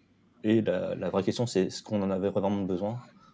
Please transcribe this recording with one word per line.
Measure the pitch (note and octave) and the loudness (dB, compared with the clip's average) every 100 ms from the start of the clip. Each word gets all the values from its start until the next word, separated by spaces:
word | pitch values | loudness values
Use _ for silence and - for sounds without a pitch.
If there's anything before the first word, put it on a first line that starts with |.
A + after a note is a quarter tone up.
| _ _ _ _ | _ _ _ _
Et | G#2+ A2 | 2 4
la, | G2+ F#2 F#2 | 4 0 -2
la | F2+ F#2 | -4 -2
vraie | G2 | 0
question, | F#2+ G#2 A#2+ | 0 0 0
c'est | F#2+ F#2 | 2 0
est-ce | - | -2
qu'on | - G#2+ | -4 -2
en | F#2+ | 0
avait | F#2+ G2 | 0 0
vraiment | G2+ G2 G2+ | 0 0 -2
besoin | F#2+ F2+ G2+ A#2+ - - - | -2 -2 -2 -6 -10 -20 -20